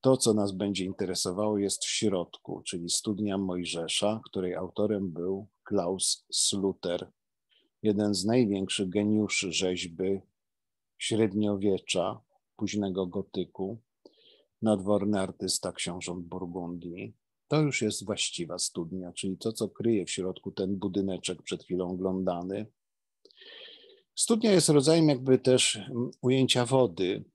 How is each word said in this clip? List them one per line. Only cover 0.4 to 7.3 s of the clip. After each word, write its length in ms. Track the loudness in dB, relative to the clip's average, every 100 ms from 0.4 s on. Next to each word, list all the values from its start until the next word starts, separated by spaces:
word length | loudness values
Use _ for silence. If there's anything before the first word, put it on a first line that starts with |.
| 2
będzie 320 | -2 -2 -2
interesowało, 720 | -4 -4 -4 -2 -4 -2 -2 0
jest 260 | 0 -2
w 60 | -4
środku, 720 | 0 0 0 -4 -10 -12 -10 -8
czyli 240 | -8 -4
studnia 480 | -4 -2 -2 -2 -2
Mojżesza, 800 | -2 -4 -4 -6 -4 0 0 -2
której 300 | -6 -6 -4
autorem 560 | -4 -8 -2 0 0 -2
był 360 | -4 -4 -4 -8 _
Klaus 640 | -4 -2 -2 -2 -2 -4 _
Sluter, 800 | -2 0 0 -2 -2 -4 -4 -6 _ _